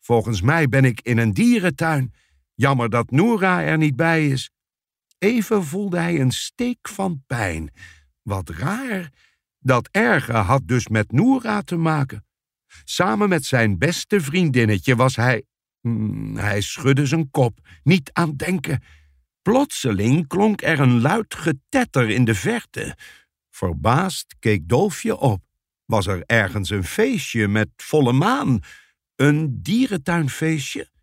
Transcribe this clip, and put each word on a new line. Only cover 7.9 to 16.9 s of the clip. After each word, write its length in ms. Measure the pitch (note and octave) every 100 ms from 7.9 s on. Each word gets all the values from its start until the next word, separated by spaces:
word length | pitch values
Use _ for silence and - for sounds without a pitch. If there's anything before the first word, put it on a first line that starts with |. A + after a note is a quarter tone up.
| - _ _
Wat 260 | - G2 F2+
raar. 640 | - D#3 G#3+ C4+ G3 E3 _ _ _ _ _
Dat 300 | C3 B2+ A2+
erge 420 | F#3+ A#3 F#3 -
had 360 | A#2 F#2 C3+ E2+
dus 200 | B2 -
met 240 | A2 G#2
Noora 500 | A#2 A#3 C4 A3+ G#3
te 140 | D3 F3
maken. 500 | E3 D#3 C#3 G#2 - _ _ _ _ -
Samen 440 | - - F3+ G#3+ G#3
met 160 | F3
zijn 340 | C3+ B2+ A2+ F#2
beste 420 | D3 F3 - G#3
vriendinnetje 760 | C#3 E3+ E3+ B2+ A2+ G#2 - A#2+
was 200 | C3 B2+
hij, 280 | A#2+ A#2 - _ _ _
hmm, 560 | A#2+ A2+ G#2+ G2+ G#2+ G#2+
hij 240 | G#2 G2+
schudde 460 | - - C3+